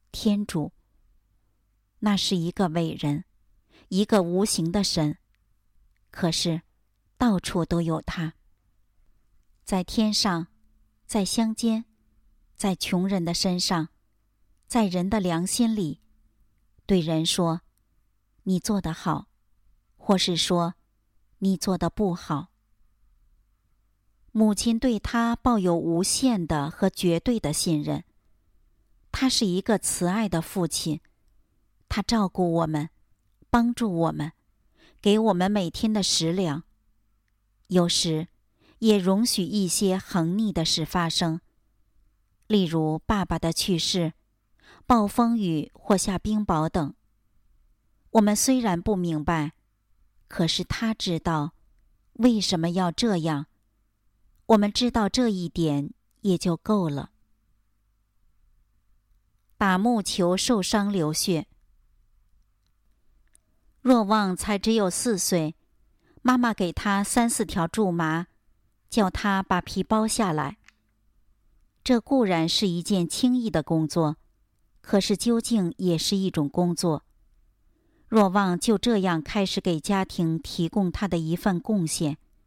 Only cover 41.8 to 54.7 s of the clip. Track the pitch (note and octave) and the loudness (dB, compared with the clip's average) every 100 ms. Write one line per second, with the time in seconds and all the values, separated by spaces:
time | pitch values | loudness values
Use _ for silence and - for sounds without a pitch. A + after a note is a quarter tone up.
41.8 | _ _ _ _ _ _ - G#3+ E3+ D#3+ | _ _ _ _ _ _ 0 2 2 0
42.8 | D#3 D#3 - G#3 F3 E3 E3 - - E3+ | 0 -2 -2 -2 0 -2 -2 -2 0 0
43.8 | - F#3 D#3+ - _ _ _ _ - - | 0 -2 -2 -6 _ _ _ _ -20 -6
44.8 | - A#3+ G3+ - A#3 A#3 F#3+ D#3 - - | 2 2 2 0 0 2 0 -2 -4 -6
45.8 | - F#3+ - F#3 G#3+ G#3+ G#3 D#3+ D#3+ F#3 | 0 0 0 -4 -2 -2 0 0 0 -2
46.8 | D3 - _ _ _ _ _ _ _ _ | -4 -8 _ _ _ _ _ _ _ _
47.8 | _ _ _ A3+ G#3 G#3 - C4 A3+ E3+ | _ _ _ 4 4 2 2 2 2 0
48.8 | A3 G3 F3 D#3 D3 E3 D3 - _ _ | 0 -2 0 -2 -2 -2 -2 -8 _ _
49.8 | _ _ _ _ - - E3 - F3 - | _ _ _ _ -10 -2 -2 -2 -6 -4
50.8 | A3+ A3 F#3+ E3 - D#3 D3 - _ _ | -4 -4 -4 -4 -2 -2 -4 -8 _ _
51.8 | _ _ _ - A#3+ A3 - F3 E3 F3+ | _ _ _ 2 2 4 0 0 0 0
52.8 | F3 - A#3 F3+ D#3+ C#3+ D3 _ _ _ | -2 0 0 0 0 -4 -6 _ _ _
53.8 | _ _ _ _ _ _ - A3 G#3 | _ _ _ _ _ _ 2 4 4